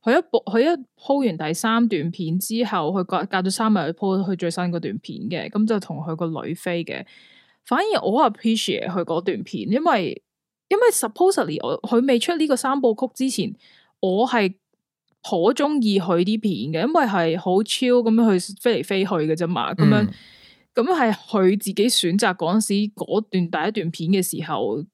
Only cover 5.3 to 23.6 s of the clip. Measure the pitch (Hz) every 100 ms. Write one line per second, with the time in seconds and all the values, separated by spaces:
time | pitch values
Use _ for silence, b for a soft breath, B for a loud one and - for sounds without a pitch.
5.3 | 165 - 208 220 214 - 151 160 160 170
6.3 | 156 98 175 185 170 165 67 - b b
7.3 | b b b - 247 427 403 - 233 269
8.3 | 208 226 220 - - - 180 165 - 190
9.3 | 120 - - 104 240 330 240 160 - _
10.3 | _ _ _ _ 403 480 - 233 - 370
11.3 | 381 165 151 127 147 - 233 269 240 277
12.3 | 339 302 254 269 277 254 214 254 - 262
13.3 | 226 135 - b b b _ 190 190 247
14.3 | 240 190 - _ _ _ _ _ _ -
15.3 | 185 185 269 294 294 220 196 175 175 185
16.3 | 220 214 147 131 156 233 330 247 196 165
17.3 | 175 185 185 220 - 254 247 226 220 226
18.3 | 185 - 196 247 185 151 196 190 180 156
19.3 | 160 170 180 - 202 202 208 208 B B
20.3 | B B B B - 294 349 233 196 -
21.3 | 214 185 208 196 202 233 - 175 196 226
22.3 | 185 165 208 - 202 214 - 156 185 226
23.3 | 185 170 170